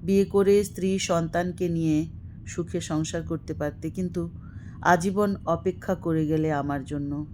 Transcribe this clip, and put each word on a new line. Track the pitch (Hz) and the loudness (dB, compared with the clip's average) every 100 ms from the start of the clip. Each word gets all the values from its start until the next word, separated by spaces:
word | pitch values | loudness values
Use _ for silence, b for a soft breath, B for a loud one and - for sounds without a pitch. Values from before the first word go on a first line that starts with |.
বিয়ে | 165 196 | 4 4
করে | 196 202 196 202 | 6 4 6 6
স্ত্রী | 202 - 190 190 | 4 -2 0 0
সন্তানকে | - 170 165 170 180 175 180 | 2 0 2 0 -2 -2 -2
নিয়ে | 165 160 151 160 - B B - | 0 2 2 0 -8 B B -10
সুখে | - 170 180 | -6 -4 -4
সংসার | - 156 156 170 | -2 -2 -2 -4
করতে | 160 165 - | -4 -6 -6
পারতে, | 156 147 - 160 | -4 -4 -4 -8
কিন্তু | 175 180 175 170 - B B B B | -4 -4 -4 -6 -8 B B B B
আজীবন | 156 180 185 190 208 196 - | 4 6 4 2 2 0 0
অপেক্ষা | 165 190 180 - | 0 0 -4 -4
করে | 185 165 160 151 | -2 2 2 2
গেলে | 156 156 | 2 2
আমার | 147 143 143 | 0 0 -4
জন্য। | 131 147 143 143 151 | -4 -4 -4 -4 -6